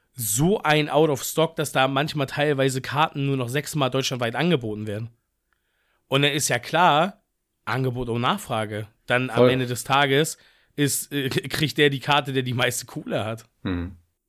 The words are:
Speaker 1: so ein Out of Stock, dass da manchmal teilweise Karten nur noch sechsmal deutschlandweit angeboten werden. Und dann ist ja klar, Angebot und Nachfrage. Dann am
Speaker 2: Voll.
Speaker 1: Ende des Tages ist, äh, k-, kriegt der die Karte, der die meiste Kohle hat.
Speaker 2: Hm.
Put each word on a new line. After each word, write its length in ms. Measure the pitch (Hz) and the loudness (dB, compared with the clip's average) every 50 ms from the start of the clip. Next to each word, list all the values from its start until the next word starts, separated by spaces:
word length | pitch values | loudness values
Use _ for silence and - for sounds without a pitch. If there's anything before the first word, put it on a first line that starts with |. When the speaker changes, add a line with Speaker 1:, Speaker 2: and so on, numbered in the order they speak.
| _ _ _ | _ _ _
Speaker 1:
so 460 | - 117 101 98 123 151 180 208 - | -8 -4 -2 0 2 2 2 2 2
ein 260 | - 156 151 151 151 151 | 2 2 2 2 2 2
Out 220 | - 147 160 156 | 2 4 4 4
of 140 | 139 120 - | 2 -2 -4
Stock, 320 | - - 160 160 160 - | -4 0 0 0 0 0
dass 160 | - 151 139 | -4 -6 -2
da 160 | - 135 131 135 | 2 2 2 2
manchmal 400 | 139 135 151 156 - 151 135 - | 2 0 -2 -2 -2 -4 -4 -4
teilweise 520 | - 147 147 151 143 135 135 135 127 131 | -2 -2 0 0 2 2 0 0 0 -2
Karten 460 | - - 123 143 160 170 - 147 139 | -4 -4 0 0 0 0 0 -2 -2
nur 100 | 139 139 | -2 -2
noch 120 | 131 123 117 | -2 -2 -4
sechsmal 420 | 127 147 147 - - 151 139 127 | -4 -4 -4 -4 -2 -2 0 0
deutschlandweit 460 | 127 135 131 - 135 120 120 117 117 | 0 -2 -2 -2 -2 -2 -4 -2 -2
angeboten 500 | 123 151 180 170 135 120 110 107 104 107 | 0 0 2 2 0 -2 -4 -6 -6 -6
werden. 240 | 107 101 107 117 117 - _ _ _ _ _ _ _ _ _ _ _ _ _ _ _ _ _ _ | -8 -8 -8 -8 -12 -14 _ _ _ _ _ _ _ _ _ _ _ _ _ _ _ _ _ _
Und 160 | - 131 139 | -2 2 2
dann 100 | 143 143 | 2 2
ist 160 | 139 151 - - | 2 0 0 0
ja 120 | 123 117 | -2 -2
klar, 640 | - - - 160 180 175 143 151 170 196 - _ _ _ _ _ _ _ _ _ _ | -2 0 2 4 6 6 6 6 4 2 -2 _ _ _ _ _ _ _ _ _ _
Angebot 440 | - 113 131 131 131 120 127 127 120 | -4 -2 -2 -2 -2 -2 -4 -4 -4
und 120 | 113 120 | -2 0
Nachfrage. 640 | 120 139 190 196 - - 127 110 110 104 107 104 110 - _ _ _ | 0 0 0 -2 -4 -4 -4 -4 -4 -4 -6 -8 -8 -10 _ _ _
Dann 220 | - 123 123 127 127 | 0 0 0 0 0
am 80 | 110 120 | 2 4
Speaker 2:
Voll. 120 | 123 127 | 4 4
Speaker 1:
Ende 160 | 127 131 127 | 4 2 0
des 160 | 120 123 117 | -4 -6 -6
Tages 560 | - - 135 139 143 135 135 139 160 160 - - _ _ _ _ _ _ _ | -2 0 2 2 4 4 4 2 2 0 -4 -10 _ _ _ _ _ _ _
ist, 360 | - 147 135 - - - - | 0 0 0 0 -2 -6 -6
äh, 160 | 147 143 131 131 | -4 -4 -4 -2
k-, 200 | - 170 - 123 | -2 -4 -4 -4
kriegt 300 | - - 156 131 - - | -2 -2 -2 -2 2 4
der 120 | 147 147 | 4 4
die 100 | 139 131 | 4 0
Karte, 320 | - 151 143 147 135 139 | 0 2 2 2 2 0
der 100 | 131 131 | -2 -2
die 120 | 127 127 123 | -2 -2 -2
meiste 320 | 117 123 123 120 - - | 0 0 0 -2 -4 -8
Kohle 380 | - - 147 190 - - 131 101 | -10 -12 -12 -8 -6 -4 -4 -4
hat. 200 | 110 117 113 - _ _ _ | -6 -8 -10 -14 _ _ _
Speaker 2:
Hm. 340 | - 101 90 87 87 90 87 - _ _ _ _ _ | -6 -6 -4 -4 -6 -8 -12 -16 _ _ _ _ _